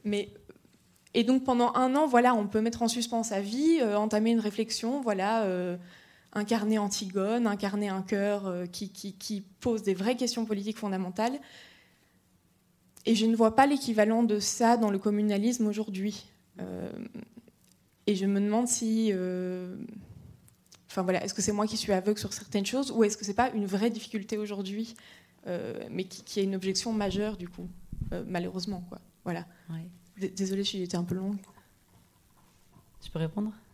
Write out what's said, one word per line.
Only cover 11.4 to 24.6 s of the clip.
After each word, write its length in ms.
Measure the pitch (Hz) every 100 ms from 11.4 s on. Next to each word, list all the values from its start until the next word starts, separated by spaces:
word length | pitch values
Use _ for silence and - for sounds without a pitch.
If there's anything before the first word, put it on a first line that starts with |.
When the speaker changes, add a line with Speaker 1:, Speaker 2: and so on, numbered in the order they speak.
| - - - - _ _ _ _ _ _ _ _ _ _ _ - -
Speaker 1:
Et 60 |
je 140 | 220 220
ne 80 | 226
vois 200 | 220 226
pas 120 | 277
l'équivalent 560 | 285 - 214 208 226
de 160 | 226 208
ça 380 | 196 - 226 240
dans 120 | 220
le 80 | 196
communalisme 680 | 208 208 208 202 220 247 214
aujourd'hui. 580 | 208 214 190 208 202 - _ _ -
Euh, 300 | 185 180 196 - - - - - - _ _ _ _ _ -
et 80 | 196
je 100 | 196
me 160 | 196
demande 260 | 202 220 247
si, 440 | - 226 220 220
euh, 640 | 190 185 180 180 180 180 185 - 214 - - - - - _ _ - _
enfin 140 | -
voilà, 200 | 180 185
est-ce 120 | 202 -
que 60 |
c'est 80 | 196
moi 160 | 208 214
qui 100 | 220
suis 160 | -
aveugle 260 | 190 196 208
sur 140 | 196
certaines 320 | - - 208 196
choses, 240 | 254 269
ou 140 | 226
est-ce 120 | 208 208
que 80 |
c'est 120 | 202 202
pas 160 | 254
une 160 | 226 202
vraie 240 | 190 233
difficulté 480 | 226 - 220 196 214
aujourd'hui, 560 | 208 202